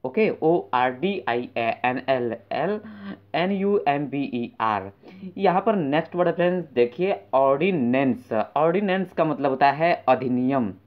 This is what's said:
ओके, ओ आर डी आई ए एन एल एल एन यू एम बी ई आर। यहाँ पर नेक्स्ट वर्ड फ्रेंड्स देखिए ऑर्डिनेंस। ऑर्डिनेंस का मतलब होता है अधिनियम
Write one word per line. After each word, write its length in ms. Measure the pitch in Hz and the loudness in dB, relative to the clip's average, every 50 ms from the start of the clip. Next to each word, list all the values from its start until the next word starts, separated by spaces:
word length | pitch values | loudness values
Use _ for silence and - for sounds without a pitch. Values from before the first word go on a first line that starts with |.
| - | -10
ओके, 260 | 127 - 220 220 180 | -4 0 0 0 0
ओ 380 | - - - 160 180 170 - - - | 0 0 2 2 2 2 0 -2 0
आर 180 | 123 127 127 123 | 0 0 0 0
डी 300 | 127 156 196 202 - - 123 | -2 -4 -4 -4 -4 -4 -2
आई 200 | 120 123 120 - - | -2 -2 -4 -4 -6
ए 120 | 120 117 117 - - - | -2 -2 -2 -2 -2 -2
एन 160 | 123 127 131 - - | -2 -2 -2 -2 0
एल 260 | 135 127 123 117 110 - - _ - | 0 0 0 -4 -4 -8 -8 _ -4
एल 260 | 123 151 185 214 214 - - - 208 202 202 - - - _ - | -2 -2 -2 -4 -6 -8 -14 -18 -16 -14 -14 -14 -16 -14 _ -4
एन 160 | 156 175 190 | -2 -2 0
यू 280 | 202 190 196 202 202 196 - | 0 0 0 0 0 2 2
एम 180 | 143 143 143 147 | 0 0 0 -2
बी 140 | 131 135 143 139 - - | -4 -4 -4 -4 -4 -4
ई 180 | 120 120 - - - | -4 -6 -6 -4 -4
आर। 300 | 113 110 107 101 95 98 98 _ - - - - 196 185 - | -2 0 0 -2 -4 -8 -16 _ -20 -20 -20 -16 -16 -14 -6
यहाँ 240 | - 196 185 170 190 | 0 2 2 2 2
पर 140 | 196 233 214 | 0 0 0
नेक्स्ट 400 | 202 156 135 143 160 165 - - | 0 0 0 0 -2 -2 -2 -2
वर्ड 160 | 175 180 170 | 0 0 0
फ्रेंड्स 360 | 170 175 170 175 180 180 170 - - | 2 2 0 0 0 -2 -4 -2 2
देखिए 460 | 123 120 120 - - 180 196 202 - - - - | 2 2 2 2 -4 -2 -2 -2 -4 -4 -2 2
ऑर्डिनेंस। 1000 | 131 135 135 139 139 165 196 185 156 123 120 123 131 139 131 113 117 - - 117 | 2 4 4 4 2 2 0 2 2 2 2 2 2 2 2 0 -2 -4 -4 -2
ऑर्डिनेंस 800 | 107 104 - - 139 156 165 170 196 208 190 185 190 185 180 - | -2 -2 -2 0 2 2 2 2 0 0 0 0 -2 -2 -4 -2
का 120 | - 160 | 0 0
मतलब 240 | 156 147 135 139 139 | 0 0 0 0 -2
होता 220 | 131 131 143 139 135 | 2 4 4 4 4
है 200 | 147 165 170 175 - - - | 4 2 0 0 0 2 2
अधिनियम 640 | 131 117 131 123 123 123 127 127 139 135 117 98 90 - _ | 2 2 2 -2 0 0 0 0 0 0 -2 -2 -6 -10 _